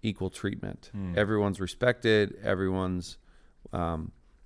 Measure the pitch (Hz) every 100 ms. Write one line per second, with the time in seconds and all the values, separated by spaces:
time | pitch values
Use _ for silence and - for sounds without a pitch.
0 | 113 95 95 - 101 101 101 - - 104
1 | 92 87 104 107 101 92 92 - 123 123
2 | 113 107 104 - 107 95 95 95 92 90
3 | 90 - - - - _ - - 85 80
4 | 80 - _ _